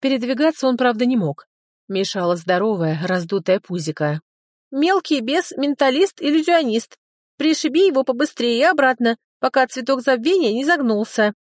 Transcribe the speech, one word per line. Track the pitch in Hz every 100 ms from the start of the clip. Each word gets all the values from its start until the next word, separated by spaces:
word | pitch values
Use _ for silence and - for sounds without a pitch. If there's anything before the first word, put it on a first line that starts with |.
Передвигаться | 269 262 240 247 311 320 262
он, | 247
правда, | 254 226 247
не | 254
мог. | 170 147 - _ _ _ _
Мешало | 190 190 202 175 175
здоровое, | 170 180 208 208 165 156
раздутое | 180 185 170 202 170 190
пузико. | _ 180 151 156 151 151 _ _ _ _ _
Мелкий | 269 311 392 - 294
бес, | 226 302 - -
менталист, | 285 285 277 262 392 -
иллюзионист. | 285 302 311 349 285 220 - - _ _ _ _
Пришиби | 294 320 311 269 381
его | 269
побыстрее | 269 240 294 - 240 233
и |
обратно, | 294 320 262 254 240 233 _ _
пока | 254 - 254
цветок | - 233 269
забвения | 254 262 233 381 285
не | 220 277
загнулся | 339 254 214 220 - 214 208